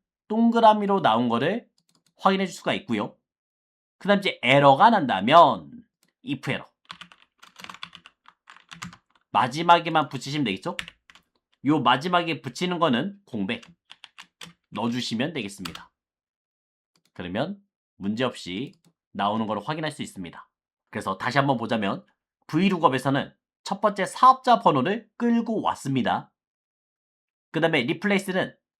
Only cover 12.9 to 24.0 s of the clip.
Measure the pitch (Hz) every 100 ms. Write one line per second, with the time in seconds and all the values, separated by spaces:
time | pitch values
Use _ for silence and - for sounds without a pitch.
12.9 | 117 185 - _ 110 95 113 - _ _
13.9 | - - _ - _ - _ _ 98 113
14.9 | - 120 113 143 160 101 - 92 - -
15.9 | _ _ _ _ _ _ _ _ _ _
16.9 | _ _ - 90 95 160 202 _ _ _
17.9 | - 98 110 127 - - 92 143 _ _
18.9 | _ _ 98 101 110 110 104 101 156 156
19.9 | - 98 - 85 - - _ _ _ _
20.9 | 110 104 95 123 135 139 123 110 113 98
21.9 | 143 - _ _ _ - 151 196 180 156
22.9 | 131 139 135 - _ _ _ - 196 214
23.9 | 202